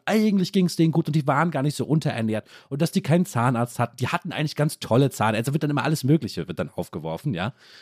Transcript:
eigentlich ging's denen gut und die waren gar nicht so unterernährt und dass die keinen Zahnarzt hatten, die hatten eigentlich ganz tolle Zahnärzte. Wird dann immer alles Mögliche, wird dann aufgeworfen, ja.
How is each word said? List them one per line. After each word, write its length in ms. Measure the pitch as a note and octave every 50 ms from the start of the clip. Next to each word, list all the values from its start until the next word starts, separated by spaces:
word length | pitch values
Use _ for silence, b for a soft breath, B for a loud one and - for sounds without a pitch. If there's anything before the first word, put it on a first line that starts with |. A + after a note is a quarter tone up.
| _
eigentlich 460 | - G3 A3 G#3+ G#3+ G3+ G3 F3+ -
ging's 240 | - G3 F3+ E3+ -
denen 160 | - E3 D#3+
gut 160 | C3+ E3 D#3+
und 80 | - D3+
die 100 | D#3+ C3+
waren 220 | C#3+ C3+ C#3+ D#3+ F3
gar 140 | D#3 - C3
nicht 120 | D3+ -
so 100 | - A#2+
unterernährt 600 | - D3 D#3+ - D3+ - A#2 A2+ A2 A2 G#2+ B B B B B B
und 120 | C#3 C#3
dass 100 | E3 -
die 100 | - G3
keinen 240 | - C3+ D3 F3 F#3
Zahnarzt 540 | - - A#2+ A#2 B2+ B2+ A#2 A#2+ A#2+ - -
hatten, 160 | A#2+ - -
die 120 | - B2 -
hatten 220 | E3+ F3 - F3 G2
eigentlich 220 | A#2+ D#3 D3+ -
ganz 220 | - D3 D3 - -
tolle 300 | - - A2 B2+ C#3 C3
Zahnärzte. 420 | - - G#2+ A2 G#2+ A2 A#2+ C#3 C#3
Wird 100 | D#3+ D#3
dann 60 | D3
immer 140 | D3 C#3 A2+
alles 200 | C#3+ D#3 - -
Mögliche, 440 | B2+ D#3 E3 B2+ - - E2+ D#2+
wird 120 | - E2 -
dann 100 | F2 C#2+
aufgeworfen, 640 | - - F2 - - D#2+ D2 D#2+ D#2+ D#2+ - D3 G#2
ja. 200 | E2 F#2 A2+ B B B B B B